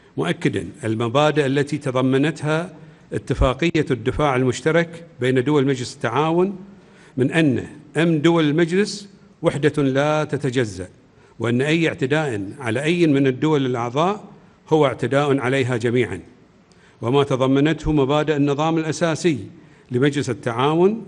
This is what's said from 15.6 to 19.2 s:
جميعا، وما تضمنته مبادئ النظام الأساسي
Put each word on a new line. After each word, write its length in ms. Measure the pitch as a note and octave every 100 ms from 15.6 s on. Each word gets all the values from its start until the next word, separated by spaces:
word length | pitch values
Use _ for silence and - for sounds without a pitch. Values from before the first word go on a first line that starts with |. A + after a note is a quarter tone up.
| B2 A#2
جميعا، 420 | A#2 B2 G2+ F2+ - - _ _ _ - - -
وما 220 | A#2+ C#3
تضمنته 680 | C#3 B2+ C3 C#3 D3+ D#3 D#3
مبادئ 440 | D3+ C3 D3+ D3+ C#3+
النظام 420 | C#3+ C#3 D#3+ E3
الأساسي 600 | D#3+ D3 E3+ D3+